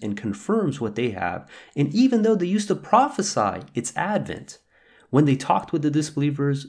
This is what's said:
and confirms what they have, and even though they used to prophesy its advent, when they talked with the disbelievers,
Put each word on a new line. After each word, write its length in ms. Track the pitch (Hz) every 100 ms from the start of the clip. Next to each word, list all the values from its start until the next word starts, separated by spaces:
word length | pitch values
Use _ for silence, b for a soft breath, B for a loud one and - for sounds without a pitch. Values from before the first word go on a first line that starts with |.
and 160 | 107 101
confirms 640 | 110 101 - 220 113 -
what 140 | 110
they 160 | 107 120
have, 360 | 95 87 90 - B B
and 180 | 143 143
even 300 | 214 262 233
though 100 | 220
they 140 | 196 175
used 200 | 208 -
to 60 |
prophesy 840 | - - 233 285 - - 120 101 90 -
its 180 | - -
advent, 640 | - 190 208 - 78 - - _ b b b b
when 140 | 131
they 100 | 147
talked 360 | 135 - 190 -
with 120 | 165
the 80 | 147
disbelievers, 760 | 147 151 143 147 143 143 139